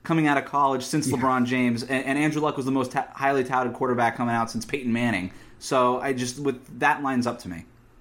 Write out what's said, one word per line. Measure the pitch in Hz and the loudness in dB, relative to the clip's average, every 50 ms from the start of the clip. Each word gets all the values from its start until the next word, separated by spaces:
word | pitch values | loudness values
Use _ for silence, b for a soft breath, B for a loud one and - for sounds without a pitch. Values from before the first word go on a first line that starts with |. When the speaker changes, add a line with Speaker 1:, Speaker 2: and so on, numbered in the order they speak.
| - | -4
Speaker 1:
coming | - 165 160 156 | 0 2 4 4
out | 147 143 | 4 4
of | 139 139 | 2 0
college | - - 143 143 139 135 127 123 | 0 0 2 4 4 2 0 -2
since | - - 151 143 | -2 -2 0 0
Speaker 2:
Yeah. | 131 147 | 0 0
Speaker 1:
LeBron | 127 131 131 127 127 120 | 2 2 2 4 4 2
James, | 117 131 127 123 123 117 113 | 2 2 2 2 2 0 -2
and, | 127 - 135 131 131 | -2 -2 -2 -2 0
and | 135 135 143 | -2 0 2
Andrew | 151 156 147 151 | 2 0 2 2
Luck | 151 151 143 | 0 0 -2
was | 143 123 | -2 -2
the | 135 | 0
most | 135 135 123 127 | 0 0 0 0
ta-, | - 143 - - - | -2 -4 -4 -4 -6
highly | - 135 139 139 135 127 | -2 0 2 2 2 0
touted | 127 131 127 127 120 123 | 0 0 0 0 -2 -2
quarterback | - 131 127 123 120 117 113 - | -2 0 0 2 2 2 0 0
coming | - 123 117 117 | -2 -2 0 0
out | 117 113 110 | 0 -2 -2
since | - 113 - | -4 -8 -6
Peyton | - - 147 123 120 113 | -6 -6 -4 -2 -2 0
Manning. | 120 120 120 104 90 90 92 B B B B B | 0 2 0 0 0 -4 -6 B B B B B
So | B - - 143 131 123 123 123 - | B -6 0 2 4 4 4 2 0
I | - 139 135 | -2 -2 -2
just, | 123 123 120 123 143 | -2 -4 -6 -6 -4
with, | 143 139 123 - - - 110 120 | -4 -4 -4 -4 -10 -16 -6 0
that | 147 143 151 147 | 2 2 2 2
lines | 143 131 131 123 117 | -2 -2 0 0 0
up | 120 117 - | 0 -4 -6
to | - 92 | -10 -12
me. | 87 82 - - - - _ - - - | -12 -12 -14 -18 -20 -20 _ -20 -20 -20